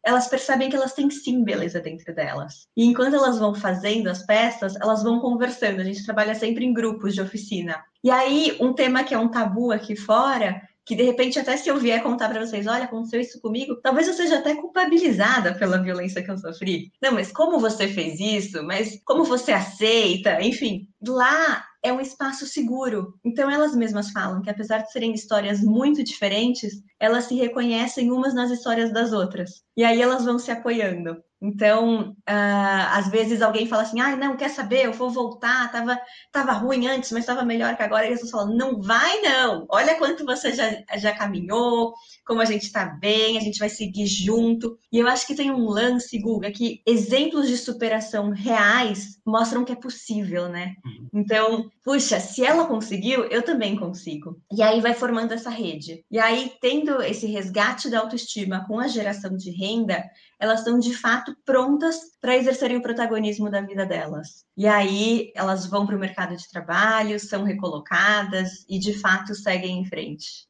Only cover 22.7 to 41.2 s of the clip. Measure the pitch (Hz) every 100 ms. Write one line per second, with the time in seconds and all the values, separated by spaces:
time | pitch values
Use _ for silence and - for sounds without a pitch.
22.7 | 262 254 214 185 - 240 233 277 285 302
23.7 | 240 220 208 202 202 190 185 202 208 214
24.7 | 220 214 254 226 214 - 208 202 202 208
25.7 | 220 285 294 233 - 196 208 240 247 214
26.7 | 202 - _ 214 240 240 254 233 247 240
27.7 | 226 240 - 240 254 269 247 247 247 240
28.7 | 226 226 220 226 214 180 180 180 - _
29.7 | - 233 226 247 254 240 240 - 233 240
30.7 | 233 196 175 170 165 _ _ 202 202 214
31.7 | 220 233 226 196 - - 208 202 202 196
32.7 | 196 - 202 190 220 220 226 220 214 226
33.7 | 220 226 226 277 269 277 262 277 294 202
34.7 | 262 247 226 254 247 233 - 233 254 240
35.7 | 240 233 247 - - - 285 262 208 247
36.7 | 262 247 269 254 233 233 254 240 233 233
37.7 | 233 208 214 226 240 240 226 202 233 269
38.7 | 220 190 226 320 415 403 262 247 170 -
39.7 | 202 302 320 285 330 294 269 269 233 226
40.7 | 214 - 208 208 214